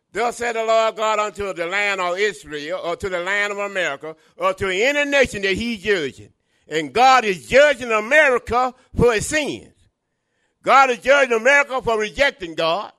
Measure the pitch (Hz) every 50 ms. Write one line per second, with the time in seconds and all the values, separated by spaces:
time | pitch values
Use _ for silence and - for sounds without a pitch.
0 | _ _ - 185 233 240 208 - 233 240 226 226 226 220 226 226 226 220 220 -
1 | 220 214 214 208 208 214 196 196 202 196 180 165 170 170 190 202 202 202 196 190
2 | 185 175 175 185 208 214 196 208 - 147 151 147 143 151 180 170 147 165 175 165
3 | - 196 180 175 175 185 202 202 208 208 208 202 202 202 196 190 175 156 139 139
4 | 147 156 160 - _ _ _ - 175 190 185 - 196 190 185 185 220 269 285 294
5 | 285 285 285 277 262 - - 208 190 190 190 196 226 240 233 202 175 214 202 180
6 | 151 131 107 - 104 - _ _ _ _ _ _ _ - 151 160 156 139 - 214
7 | 247 262 262 254 233 208 190 165 120 - - 254 294 302 277 220 247 240 220 214
8 | 208 220 277 302 311 277 247 226 - - 220 240 254 254 240 _ _ _ - -
9 | 233 240 233 208 - - 302 311 294 220 135 101 - - _ _ _ _ _ _
10 | _ _ _ _ _ _ _ _ _ _ _ _ _ 180 233 262 269 269 247 196
11 | - 247 277 285 269 247 233 220 220 262 285 285 285 - 254 262 220 226 226 214
12 | 214 208 - 240 277 285 269 - 190 165 160 156 165 160 165 190 220 - -